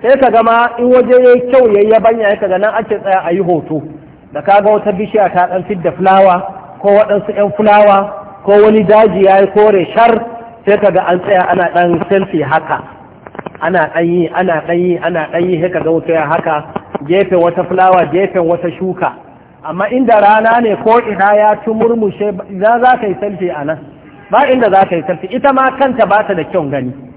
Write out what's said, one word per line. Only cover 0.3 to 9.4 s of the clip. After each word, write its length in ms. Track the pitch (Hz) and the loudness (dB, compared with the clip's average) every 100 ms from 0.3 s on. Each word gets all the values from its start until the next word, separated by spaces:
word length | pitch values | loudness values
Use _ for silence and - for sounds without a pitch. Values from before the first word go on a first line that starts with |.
| 226 226 226 240 233 | 2 2 2 0 -2
in 80 | 247 | 2
waje 160 | 254 240 | 2 4
ya 240 | 254 247 | 4 6
yi 80 | 247 247 | 4 4
kyau, 160 | 262 240 | 2 4
ya 80 | 202 | 2
yi 80 | 208 | 2
yabanya, 380 | 220 226 226 208 | 2 2 0 -2
ya 60 | 202 | -2
ka 100 | 202 | -2
ga 100 | 185 | -2
nan 120 | 208 214 | -2 -4
ake 240 | 226 208 | -6 -6
tsaya 220 | 196 190 170 | -2 -2 -2
a 60 | |
yi 60 | 180 | -4
hoto. 400 | 175 165 - 156 - - - - - | -2 -2 -2 -8 -10 -18 -20 -20 -14
Da 100 | 143 | -8
ka 200 | 170 202 | 2 2
ga 80 | 208 | 4
wata 220 | 208 208 | 0 -2
bishiya 380 | 190 214 220 185 | -4 -4 0 0
ta 140 | 180 175 | 0 -2
ɗan 140 | 185 180 | -2 -6
fidda 260 | 202 165 | -6 -6
fulawa, 440 | 170 185 190 190 180 - - - - | -2 2 4 4 2 -4 -14 -20 -6
ko 80 | 202 | 2
waɗansu 440 | 202 208 208 202 | 2 2 0 -4
ƴan 180 | 202 202 208 | -2 -2 0
fulawa, 400 | 214 208 208 196 202 - - - - | 2 4 6 4 0 -10 -16 -12 2
ko 60 | 208 | 4
wani 200 | 214 214 | 6 4
daji 400 | 196 214 220 180 196 | 4 4 4 4 4
ya 140 | 196 | 4